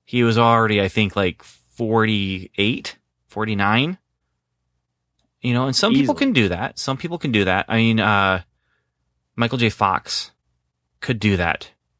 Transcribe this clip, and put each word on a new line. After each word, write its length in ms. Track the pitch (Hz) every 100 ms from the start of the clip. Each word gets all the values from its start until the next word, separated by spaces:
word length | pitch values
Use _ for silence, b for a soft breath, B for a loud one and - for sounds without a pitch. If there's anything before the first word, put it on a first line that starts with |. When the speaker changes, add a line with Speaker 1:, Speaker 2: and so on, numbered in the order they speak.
| _
Speaker 1:
he 180 | 123
was 140 | 117 113
already, 420 | 117 117 110 104
I 60 | 95
think, 280 | - 104 -
like, 260 | 92 -
forty-eight, 1500 | - - _ - 113 113 110 107 98 92 92 - 104 131 - - _ _ _
forty-nine. 720 | 101 107 101 101 113 151 185 _ _ _ _ _ _ _ _ _ _ _ _ _ _
You 120 | 127
know, 140 | 120 131
and 80 | 127
some 180 | 208
people 220 | 262 277 277
Speaker 2:
Easily. 40 |
Speaker 1:
can 140 | 277
do 160 | 165 98
that. 300 | 87 123 -
Some 180 | - 135
people 200 | 165 170
can 120 | 151
do 140 | 110 95
that. 200 | 92 -
I 80 | 113
mean, 220 | 113 110
uh, 420 | 104 101 98 92 - _ _ _ _ _ _ _ _ -
Michael 240 | 117 131
J. 100 | 113
Fox 640 | - 101 90 - - - _ _ _ _ _ _ _
could 200 | - 113
do 180 | 107 95
that. 340 | 85 - - _ _